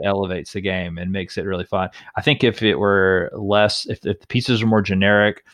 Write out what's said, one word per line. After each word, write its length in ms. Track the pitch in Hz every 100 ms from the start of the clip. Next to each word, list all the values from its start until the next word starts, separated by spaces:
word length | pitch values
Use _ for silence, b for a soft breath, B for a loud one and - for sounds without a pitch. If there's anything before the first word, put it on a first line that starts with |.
elevates 480 | 101 98 95 92 -
the 80 | 101
game 380 | 95 92 87 85
and 120 | 90
makes 260 | 98 90 -
it 80 |
really 200 | 92 92
fun. 240 | 87 98 92 B B -
I 40 |
think 220 | 156 143
if 180 | 120 104
it 140 | 110 80
were 520 | 101 98 95 92 87
less, 520 | - 101 104 107 - -
if, 180 | - -
if 140 | 104
the 60 | -
pieces 340 | 123 120 117
were 60 | 113
more 140 | 110
generic, 600 | 98 95 98 104 104 104 b